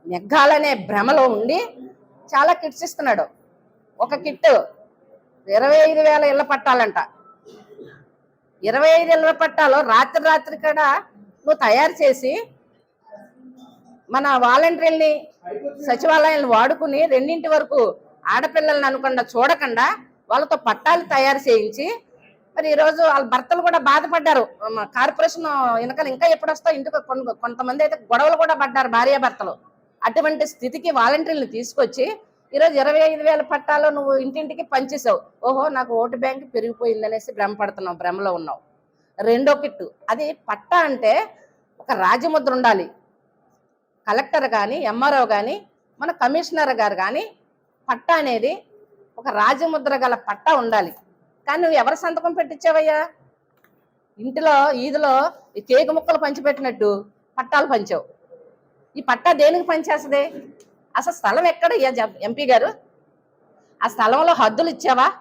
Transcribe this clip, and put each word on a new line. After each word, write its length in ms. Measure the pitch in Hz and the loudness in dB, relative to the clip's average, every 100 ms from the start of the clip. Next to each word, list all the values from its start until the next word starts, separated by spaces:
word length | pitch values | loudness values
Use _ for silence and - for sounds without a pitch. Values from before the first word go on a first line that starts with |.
| 170 | -10
నెగ్గాలనే 640 | 175 202 302 285 302 294 | -12 0 4 4 4 0
భ్రమలో 540 | 247 175 208 226 294 262 | -4 -4 -2 2 4 2
ఉండి 320 | 214 233 339 480 - - - _ _ - | 2 -2 -2 -4 -14 -20 -20 _ _ -4
చాలా 260 | 269 302 | 2 2
కిట్స్ 300 | 339 311 - | 2 -4 -10
ఇస్తున్నాడు. 420 | 349 - 285 202 147 _ _ _ _ _ _ - | -12 -6 -2 -2 -4 _ _ _ _ _ _ -8
ఒక 160 | 233 | -6
కిట్ 360 | 285 180 - 320 233 - - - _ _ _ _ _ - | -4 -8 2 4 4 0 -16 -20 _ _ _ _ _ -2
ఇరవై 280 | 208 269 311 | 0 4 6
ఐదు 220 | 311 311 | 6 6
వేల 240 | 311 302 | 4 4
ఇళ్ల 180 | 294 277 | 4 2
పట్టాలంట. 540 | 285 277 285 254 220 175 - _ - _ - 719 740 - - - _ _ _ _ _ _ | 0 0 2 2 2 -2 -6 _ -20 _ -20 -20 _ -20 -20 -20 _ _ _ _ _ _
ఇరవై 260 | 196 254 311 | -4 2 4
ఐదు 220 | 330 330 | 4 4
ఇళ్ల 200 | 320 320 | 4 4
పట్టాలు 440 | 320 320 320 294 | 2 -2 2 4
రాత్రి 480 | 277 254 226 277 320 | 4 4 4 4 0
రాత్రి 340 | 311 311 302 302 | 2 0 -2 -4
కూడా 460 | 302 302 294 311 - - | -2 2 2 0 -4 -20
నువ్వు 360 | - _ 294 | -20 _ -2
తయారు 500 | 311 262 254 311 359 | 0 2 4 2 2
చేసి 440 | 285 262 254 349 466 _ _ _ _ _ _ - - _ - - - _ _ _ - | 2 2 -2 -4 -8 _ _ _ _ _ _ -20 -20 _ -20 -20 -20 _ _ _ -6
మన 280 | 262 285 262 | -4 0 2
వాలంటీర్లని, 920 | 240 262 330 339 320 320 311 302 - _ 175 208 285 - 285 | 4 4 4 2 0 2 0 0 -8 _ -14 -10 -12 -10 -4
సచివాలయాలను 580 | 247 320 311 302 311 262 | 0 2 4 4 0 2
వాడుకుని 580 | 220 254 320 320 277 | 2 2 0 -2 -2
రెండింటి 420 | 320 262 277 330 320 | 2 2 0 -4 0
వరకు 480 | 311 302 285 214 - _ _ 160 | 0 0 0 0 -2 _ _ -4
ఆడపిల్లల్ని 580 | 220 311 320 302 294 | -2 0 0 0 0
అనకుండా 380 | 277 262 262 254 | -2 -2 -2 -4
చూడకుండా 720 | 240 233 269 330 277 226 269 - - _ _ | -4 0 0 0 -2 0 0 -2 -12 _ _
వాళ్ళతో 260 | 240 302 | -2 0
పట్టాలు 460 | 311 233 208 311 339 | -2 -2 0 2 0
తయారు 480 | 349 277 269 277 269 | 0 0 2 0 2
చేయించి, 520 | 226 214 214 320 466 _ _ _ _ _ 311 | 2 2 -6 -8 -8 _ _ _ _ _ -4
మరి 140 | 311 | 0
ఈరోజు 300 | 294 311 311 | 2 2 4
వాళ్ళ 240 | 320 277 | 2 2
భర్తలు 360 | 240 254 247 349 | 0 -4 0 0
కూడా 160 | 339 339 | 2 2
బాధపడ్డారు. 680 | 277 294 302 330 302 277 220 - 214 | 2 2 2 -2 0 0 -2 -8 -8
మ-, 120 | 220 | -8
కార్పొరేషన్ 640 | 202 247 269 - 320 330 320 277 254 | -8 -2 -2 0 -2 -2 -4 -2 0
వెనకాల 320 | 226 240 254 294 | -2 -4 -6 -6
ఇంకా 200 | 262 339 | 0 0
ఎప్పుడు 240 | 320 311 | 2 -2
వస్తావు 240 | 311 339 | -2 -2
ఇంటికి, 320 | 294 285 302 - | -2 -4 -8 -6
కొన్-, 260 | 262 240 | -8 -6
కొంతమంది 500 | 214 240 240 254 277 | -8 -8 -6 -6 -2
అయితే 120 | 302 | -2
గొడవలు 400 | 302 214 240 302 | -2 -2 2 2
కూడా 180 | 320 320 | 2 2
పడ్డారు 340 | 302 269 254 254 | 0 0 0 0
భార్యాభర్తలు. 680 | 233 254 277 254 - 190 - _ _ _ _ | 2 2 2 0 -4 -10 -10 _ _ _ _
అటువంటి 440 | 226 269 311 311 302 | -2 0 -2 -2 -6
స్థితికి 440 | - 247 285 339 | -6 -10 -4 -2
వాలంటీర్లను 540 | 269 233 294 320 302 | 2 2 2 -2 -4
తీసుకొచ్చి 720 | 226 220 247 - 247 - 294 427 _ _ _ | -4 -8 -8 -2 -2 -2 -4 -4 _ _ _
ఈరోజు 200 | 277 330 | 0 2
ఇరవై 260 | 285 277 302 | 2 2 2
ఐదు 240 | 311 311 | 2 2
వేల 180 | 302 302 | 0 0
పట్టాలు 460 | 302 285 294 294 302 | -2 -4 0 0 2
నువ్వు 280 | 294 277 269 | 0 -2 -2
ఇంటింటికి 460 | 269 277 302 311 | -2 -8 -10 -10
పంచేసావు. 580 | - 269 269 285 240 202 - _ | -4 -4 -4 -4 -2 -2 -4 _
ఓహో, 260 | 240 262 302 | -4 -2 -2
నాకు 240 | 269 247 | -4 -4
ఓటు 240 | 233 240 247 | -2 -2 -4
బ్యాంక్ 360 | 262 269 269 | -6 -6 -8
పెరిగిపోయిందనేసి 800 | 226 233 226 233 214 220 220 - | -6 -6 -4 -4 -2 -4 -6 -10
భ్రమపడుతున్నావు, 640 | 214 202 208 202 202 185 170 | -6 -6 -4 -6 -6 -10 -6
భ్రమలో 360 | 175 185 196 | -6 -4 -4
ఉన్నావు. 260 | 175 156 - _ _ _ _ _ - | -6 -8 -12 _ _ _ _ _ -6
రెండో 340 | 220 240 277 | 0 2 2
కిట్టు, 380 | 285 285 - 175 _ - | 0 -4 -10 -16 _ -6
అది 280 | 226 302 311 - | -4 -6 -8 -10
పట్టా 280 | 208 _ 349 | -10 _ 0
అంటే 580 | 311 247 220 285 427 - _ _ _ _ | 0 0 0 0 -2 -14 _ _ _ _
ఒక 120 | - | -6
రాజముద్ర 600 | 220 269 240 320 311 269 | -2 0 0 0 -2 0
ఉండాలి. 400 | 254 247 202 170 - _ _ _ _ _ _ _ _ _ _ - | 0 2 2 -2 -14 _ _ _ _ _ _ _ _ _ _ -4
కలెక్టర్ 440 | 220 277 311 262 | -2 0 -2 0
కానీ, 240 | 226 202 | -2 -2
ఎంఆర్ఓ 500 | 294 247 226 277 277 | -4 -6 0 0 2
కానీ, 400 | 226 208 220 403 - _ _ _ | 2 0 -2 -8 -12 _ _ _
మన 120 | 294 | -8
కమిషనర్ 580 | 339 247 311 339 320 285 | -2 0 0 -2 -2 -2
గారు 260 | 233 208 | 0 -2
కానీ 360 | 185 190 285 427 _ _ _ _ _ - | -2 -4 -4 -8 _ _ _ _ _ -8
పట్టా 260 | 240 - | -6 0
అనేది 480 | 330 285 226 277 381 _ _ _ _ _ - | 0 0 -2 -2 -6 _ _ _ _ _ -10
ఒక 100 | 262 | -6
రాజముద్ర 680 | - 214 269 330 302 269 | 0 0 0 -2 -2 -2
గల 200 | 269 247 | -2 -2
పట్టా 400 | 247 - 202 311 | -2 -6 -4 0
ఉండాలి. 360 | 294 233 214 175 - _ _ _ _ - | 0 0 -2 -2 -10 _ _ _ _ -6
కానీ 140 | 311 | -2
నువ్వు 160 | 339 294 | 0 2
ఎవరు 180 | 240 | 0
సంతకం 380 | 330 349 330 339 | -2 -6 -4 -4
పెట్టించావయ్యా? 760 | 349 294 311 339 311 311 302 330 _ _ _ _ _ _ _ _ _ _ - | -4 -6 -2 0 2 2 0 -4 _ _ _ _ _ _ _ _ _ _ -14
ఇంటిలో, 520 | 247 269 311 285 285 | -10 -2 2 4 2
ఈదిలో 600 | 254 262 294 302 262 320 - _ - | 0 -4 -2 2 2 0 -6 _ -18
ఈ 20 | |
కేకు 320 | 208 254 302 | 2 2 4
ముక్కలు 260 | 320 320 320 | -2 0 -2
పంచిపెట్టినట్టు 880 | 302 285 285 277 269 202 208 202 202 _ _ - | -2 -2 -4 -2 -6 -2 -2 -2 -8 _ _ -12
పట్టాలు 300 | 254 294 285 | -2 0 0
పంచావు. 360 | 233 196 170 - _ _ - - _ _ _ _ 277 | -2 -2 -6 -8 _ _ -20 -20 _ _ _ _ -10
ఈ 40 | |
పట్టా 320 | - 240 349 | -4 0 0
దేనికి 300 | 302 294 349 | 4 4 2
పనిచేస్తుంది? 680 | 349 320 320 294 294 277 302 - - - _ _ _ 233 | -2 -4 -2 -4 -2 -2 -2 -8 -20 -20 _ _ _ -6
అసలు 160 | 349 | -6
స్థలం 340 | - 208 247 349 | -4 -2 0 0
ఎక్కడ, 260 | 339 339 | 0 -2
ఏ 180 | 466 262 | 0 0
జ-, 260 | 240 254 - | -2 -6 -6
ఎంపీ 240 | 208 240 | -10 -4
గారు? 280 | 269 240 330 - _ _ _ _ _ _ _ _ _ _ | 2 2 2 -6 _ _ _ _ _ _ _ _ _ _
ఆ 40 | 170 | -6
స్థలంలో 460 | - 220 262 339 | -2 0 2 2
హద్దులు 360 | 285 269 220 330 | 2 2 0 -4
ఇచ్చావా? 420 | 277 320 254 285 - | -2 -2 2 0 -2